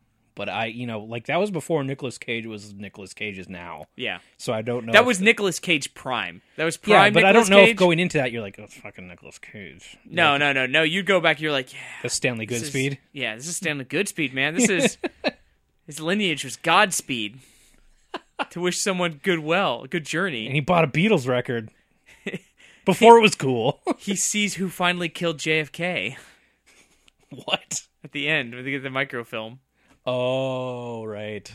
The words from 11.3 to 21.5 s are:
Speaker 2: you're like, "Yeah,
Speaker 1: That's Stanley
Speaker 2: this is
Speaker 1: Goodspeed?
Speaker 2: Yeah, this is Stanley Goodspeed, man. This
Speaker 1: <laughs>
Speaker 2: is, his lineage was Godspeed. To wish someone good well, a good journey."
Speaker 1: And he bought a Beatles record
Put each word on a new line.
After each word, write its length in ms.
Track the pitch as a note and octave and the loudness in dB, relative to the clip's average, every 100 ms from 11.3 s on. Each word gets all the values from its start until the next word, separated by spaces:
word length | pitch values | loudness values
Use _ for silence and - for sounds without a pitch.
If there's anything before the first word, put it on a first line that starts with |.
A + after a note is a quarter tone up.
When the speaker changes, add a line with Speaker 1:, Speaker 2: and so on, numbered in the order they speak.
| D3+ | 2
Speaker 2:
you're 120 | D#3 | 0
like, 200 | C#3 B2+ | -2 -4
"Yeah, 60 | - - - | -14 -16 -10
Speaker 1:
That's 100 | C3 | -6
Stanley 300 | - C3 A2+ | -2 -2 -4
Speaker 2:
this 160 | A2 A#2+ | -6 -6
is 60 | C#3+ | -4
Speaker 1:
Goodspeed? 280 | C3+ C#3 C#3 _ | -2 -2 -4 _
Speaker 2:
Yeah, 200 | C#3 A#2 | -8 -8
this 140 | A2 D#3+ | -6 -10
is 80 | E3 | -6
Stanley 300 | E3+ C#3+ B2+ | -4 -6 -4
Goodspeed, 480 | E3 G3+ - C3 | -4 -2 -4 -4
man. 200 | C3 C#3+ | -2 -2
This 140 | F3 A3 | 2 2
Speaker 1:
<laughs> 0 | |
Speaker 2:
is, 300 | F3+ - - E4 _ D#4 - _ _ _ _ - | 2 0 -2 -10 _ -6 -6 _ _ _ _ -18
his 140 | C#3+ | -8
lineage 440 | D#3+ G#3 F#3+ C#3+ | -4 0 0 -2
was 120 | C3 - | -6 -6
Godspeed. 800 | E3 F#3 G3+ - - A#2+ G#2 C3 _ _ _ _ _ _ _ - _ - - | 2 2 2 -2 -6 -6 -6 -10 _ _ _ _ _ _ _ -16 _ -10 -8
To 100 | E3+ | -4
wish 160 | F3+ F3+ | -4 -2
someone 420 | G#3 F3+ E3+ D3 | -2 0 -2 -2
good 160 | G3 E3 | -2 -2
well, 440 | D3+ F3+ E3+ A#2+ | 0 0 0 -2
a 40 | C3+ | -6
good 160 | F3 | -8
journey." 400 | C#3 D#3+ F#3+ A#2 | -4 -4 -2 -4
Speaker 1:
And 100 | A2+ | -2
he 60 | D3 | -2
bought 240 | C#3 F3 | 2 4
a 40 | D3+ | 4
Beatles 380 | D3+ G#3+ F3 B2 | 2 4 4 2
record 440 | B2 B2 | -2 0